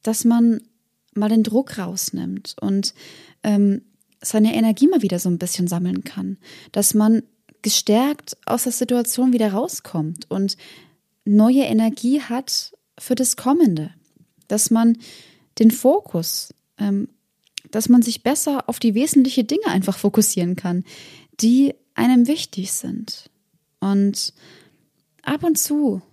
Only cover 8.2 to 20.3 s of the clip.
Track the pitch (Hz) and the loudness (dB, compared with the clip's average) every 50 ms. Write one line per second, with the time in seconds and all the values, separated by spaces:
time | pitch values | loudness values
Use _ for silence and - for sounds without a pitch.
8.2 | _ - - _ _ - - 240 - 254 233 - 254 233 247 240 233 - - - | _ -18 -18 _ _ -6 -4 -4 -2 -4 -4 -4 -2 -2 -2 -2 -2 -4 -2 0
9.2 | 254 262 240 233 220 208 190 202 269 370 - - _ - - 170 151 156 170 - | 0 2 2 2 0 0 0 -2 -4 -4 -8 -12 _ -8 -6 -4 -4 -4 -6 -10
10.2 | - _ - 190 196 196 - _ - - - - - _ _ _ _ _ _ _ | -10 _ -4 -4 -2 -4 -4 _ -14 -20 -20 -20 -20 _ _ _ _ _ _ _
11.2 | _ 208 202 208 214 233 254 277 269 - 226 220 226 226 - - - 240 269 294 | _ 2 4 6 6 6 4 2 2 2 0 0 0 0 -2 -2 -2 -2 -2 -2
12.2 | 262 - 233 254 269 - - - - - - _ _ _ _ - - - 254 240 | -2 -4 -8 -8 -6 -6 -8 -8 -8 -10 -18 _ _ _ _ -20 -6 -4 -2 -2
13.2 | 254 247 - - - 254 277 339 339 226 175 156 151 - - _ _ _ _ _ | 0 -2 -2 -2 0 0 2 4 4 2 2 0 -6 -8 -12 _ _ _ _ _
14.2 | _ _ _ _ _ _ 202 214 - - 233 226 226 233 233 233 - - - - | _ _ _ _ _ _ -2 -2 0 2 2 4 4 4 2 0 -4 -20 -20 -20
15.2 | - _ _ _ _ _ _ - 220 220 220 - - 254 311 415 - - - 170 | -20 _ _ _ _ _ _ 4 4 4 4 6 2 2 2 2 0 -4 -6 -6
16.2 | 165 - - - - - - _ _ _ _ - 208 202 - 202 104 - _ _ | -6 -4 -8 -8 -10 -12 -18 _ _ _ _ -6 -4 -2 -2 -2 -4 -8 _ _
17.2 | _ _ _ _ _ _ _ - _ - - 214 226 - 240 247 226 - 226 - | _ _ _ _ _ _ _ -18 _ -6 -6 -6 4 6 6 6 6 4 -2 -4
18.2 | _ 233 285 - - 302 285 269 - - 240 - - 233 196 220 269 320 - 294 | _ -2 -2 0 -2 -2 -2 -4 -4 -6 -6 -2 -2 0 0 2 0 2 4 4
19.2 | 254 262 - - 226 214 285 381 440 - - 190 185 - 190 - - 202 202 220 | 4 4 2 -2 -2 0 -2 -2 -2 0 -2 0 0 -2 -4 0 -2 0 2 2
20.2 | 208 - | 0 2